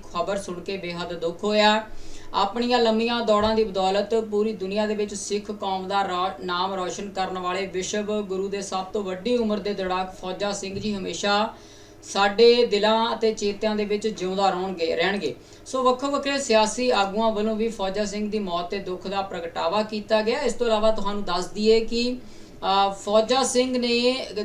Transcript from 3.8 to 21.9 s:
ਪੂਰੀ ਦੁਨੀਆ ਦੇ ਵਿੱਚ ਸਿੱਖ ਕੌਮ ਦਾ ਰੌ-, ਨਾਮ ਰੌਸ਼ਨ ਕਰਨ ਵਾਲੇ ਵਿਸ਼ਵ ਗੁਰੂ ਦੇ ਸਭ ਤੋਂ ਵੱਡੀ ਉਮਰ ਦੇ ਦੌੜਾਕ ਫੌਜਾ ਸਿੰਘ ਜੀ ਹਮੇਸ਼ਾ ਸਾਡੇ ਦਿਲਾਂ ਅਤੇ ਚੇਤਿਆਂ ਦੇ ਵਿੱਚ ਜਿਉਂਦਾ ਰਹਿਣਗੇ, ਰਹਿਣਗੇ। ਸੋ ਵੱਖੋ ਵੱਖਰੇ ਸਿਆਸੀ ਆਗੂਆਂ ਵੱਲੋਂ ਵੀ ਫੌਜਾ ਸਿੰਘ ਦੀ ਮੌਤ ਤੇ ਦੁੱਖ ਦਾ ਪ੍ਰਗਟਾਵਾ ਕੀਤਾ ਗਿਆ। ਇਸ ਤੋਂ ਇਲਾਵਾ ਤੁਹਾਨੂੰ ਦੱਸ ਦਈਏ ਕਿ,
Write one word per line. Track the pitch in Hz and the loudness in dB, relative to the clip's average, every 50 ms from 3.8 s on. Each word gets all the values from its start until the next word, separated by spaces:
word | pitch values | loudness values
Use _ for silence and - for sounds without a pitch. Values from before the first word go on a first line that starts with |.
| 185 190 190 208 208 - 226 | 2 2 2 2 0 2 0
ਪੂਰੀ | 226 220 214 208 208 214 220 214 | 0 0 0 0 0 0 0 -2
ਦੁਨੀਆ | 175 190 190 196 214 214 214 | -4 -6 -4 -2 0 0 0
ਦੇ | 214 | 0
ਵਿੱਚ | 208 208 208 202 | -2 -2 -4 -4
ਸਿੱਖ | 196 - - 202 208 208 - | -10 -6 -4 -4 -4 -4 -6
ਕੌਮ | 208 - 202 196 190 190 190 185 | -8 -6 -4 -4 -2 -2 -2 -2
ਦਾ | 202 196 | 0 0
ਰੌ-, | 196 185 180 180 185 190 - - 185 | 0 0 -2 -2 -2 -2 -4 -6 -6
ਨਾਮ | 180 180 180 185 190 190 | -4 -2 -2 -2 -2 -2
ਰੌਸ਼ਨ | 190 180 175 170 - 202 202 | -4 -4 -4 -6 -6 -8 -8
ਕਰਨ | - 190 185 180 185 185 | -4 -4 -4 -4 -4 -4
ਵਾਲੇ | 180 180 180 196 196 190 | -4 -4 -2 -2 -4 -4
ਵਿਸ਼ਵ | 185 185 180 - - 214 208 208 214 214 | -4 -6 -6 -2 -4 -4 -2 -2 -2 -4
ਗੁਰੂ | 202 185 190 190 190 196 | -2 -4 -4 -4 -4 -4
ਦੇ | 196 202 | -4 -6
ਸਭ | 190 - 196 185 190 | -6 -4 -6 -6 -6
ਤੋਂ | - - 214 196 | -4 -4 -4 -4
ਵੱਡੀ | 190 180 180 - 240 247 233 | -4 -6 -4 -2 0 2 2
ਉਮਰ | 226 208 208 202 | 2 2 0 -2
ਦੇ | 185 202 196 | -2 -4 -4
ਦੌੜਾਕ | 190 185 185 185 185 190 - - - | -2 -2 -2 0 -2 -2 -4 -8 -10
ਫੌਜਾ | 175 185 180 175 202 202 | -8 -8 -4 -4 -2 -4
ਸਿੰਘ | 196 - 202 190 190 196 | -4 -4 -6 -8 -8 -4
ਜੀ | 196 214 202 | -4 -4 -4
ਹਮੇਸ਼ਾ | 190 185 180 175 - - 202 202 208 220 226 - - - - - - - - - - - | -4 -4 -6 -6 -2 0 2 2 2 2 0 -4 -12 -18 -20 -20 -20 -20 -20 -20 -20 -14
ਸਾਡੇ | - - 196 196 202 202 214 233 233 240 247 233 | -4 0 2 2 2 6 8 8 8 8 8 6
ਦਿਲਾਂ | 208 202 202 202 214 220 226 226 240 226 | 4 4 4 4 4 4 4 2 0 0
ਅਤੇ | 220 226 220 214 | 0 0 0 0
ਚੇਤਿਆਂ | - 208 202 202 - 220 214 214 | 0 -2 -2 -2 0 -2 -2 0
ਦੇ | 208 208 | 0 0
ਵਿੱਚ | 202 208 208 214 220 | 0 -2 -2 -2 -2
ਜਿਉਂਦਾ | 190 165 180 185 190 196 196 196 | -4 -2 -4 -2 0 2 2 2
ਰਹਿਣਗੇ, | 185 180 185 190 185 165 165 165 165 | 2 2 -2 -4 -2 -2 -2 -2 0
ਰਹਿਣਗੇ। | 165 170 190 202 208 160 139 - - - - - - - | 0 0 0 0 0 -2 -4 -6 -8 -14 -20 -20 -20 -14
ਸੋ | - - 262 247 | -6 -4 2 2
ਵੱਖੋ | 247 247 247 277 285 | 2 2 2 0 -2
ਵੱਖਰੇ | 285 262 277 277 285 277 | -2 0 0 0 -2 -2
ਸਿਆਸੀ | - - 220 214 214 214 - 247 254 247 | 0 4 4 4 4 4 0 0 2 2
ਆਗੂਆਂ | 226 202 196 190 185 220 226 220 | 4 2 2 2 0 0 0 2
ਵੱਲੋਂ | 202 208 208 220 220 | 2 0 0 -2 0
ਵੀ | 208 226 226 | 0 -2 -2
ਫੌਜਾ | - - 190 190 190 208 208 | -2 -4 -4 -4 -2 -2 -4
ਸਿੰਘ | 196 202 214 214 208 | -4 -4 -4 -4 -2
ਦੀ | 208 214 | -2 -4
ਮੌਤ | 196 180 170 175 175 - | -2 -2 -2 -4 -4 -4
ਤੇ | 208 196 | -6 -6
ਦੁੱਖ | 180 180 185 175 - 190 | -4 -6 -8 -6 -6 -6
ਦਾ | 196 196 | -4 -4
ਪ੍ਰਗਟਾਵਾ | 190 - 190 175 170 165 - 165 165 165 190 214 214 | -4 -4 -6 -8 -8 -6 -4 -2 -2 0 0 0 0
ਕੀਤਾ | 214 220 208 208 - 220 214 | 0 -4 -6 -2 0 2 2
ਗਿਆ। | 214 214 254 294 | 2 2 0 0
ਇਸ | 285 240 - | 0 -2 0
ਤੋਂ | - 240 226 | 0 0 2
ਇਲਾਵਾ | 220 214 214 220 | 2 4 4 4
ਤੁਹਾਨੂੰ | 214 214 196 202 202 208 202 | 4 4 0 -2 -2 -2 -2
ਦੱਸ | 180 180 180 180 - | -2 -2 -2 -4 -4
ਦਈਏ | - 208 214 220 226 226 | -4 0 4 6 6 6
ਕਿ, | 220 214 | 4 2